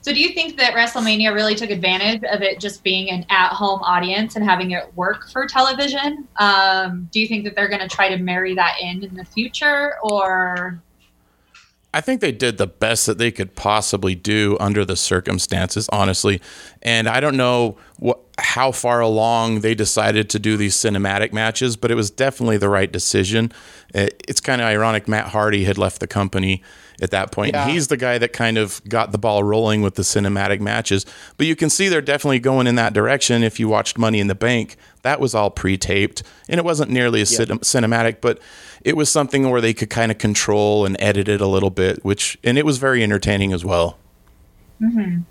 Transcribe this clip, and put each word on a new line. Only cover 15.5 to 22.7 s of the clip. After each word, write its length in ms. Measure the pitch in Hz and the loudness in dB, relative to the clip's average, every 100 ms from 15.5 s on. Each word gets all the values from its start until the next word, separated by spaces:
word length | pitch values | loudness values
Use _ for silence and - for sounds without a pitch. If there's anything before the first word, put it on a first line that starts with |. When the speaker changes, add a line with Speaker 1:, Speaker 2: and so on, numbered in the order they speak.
| 92 90 - 107 | -2 -2 -4 -4
Speaker 2:
honestly. 520 | 101 98 92 104 98 - - - - | 0 2 2 2 0 -4 -20 -20 -10
And 280 | 117 113 110 | -2 0 2
I 100 | 120 | 0
don't 160 | 147 135 | 0 2
know 400 | 123 123 117 101 - - | 2 2 0 -4 -20 -6
wh-, 100 | 117 123 _ - | -2 -2 _ -6
how 320 | - - 131 | -4 0 0
far 300 | 123 123 120 | 0 0 2
along 580 | 113 110 113 117 113 110 | 2 2 2 2 0 0
they 160 | 107 113 | 0 0
decided 540 | 107 - 107 107 104 | 0 0 2 0 0
to 100 | 107 | -2
do 160 | 107 107 | 0 0
these 200 | 104 95 | 0 0
cinematic 580 | 113 101 98 98 107 | 0 0 -2 0 -2
matches, 420 | 107 110 110 127 107 | 0 -2 0 -2 -2
but 160 | 117 | -2
it 40 | 117 | 0
was 160 | 101 | -2
definitely 460 | - 135 - 120 107 | 0 -2 0 0 2
the 120 | |
right 220 | 101 | 2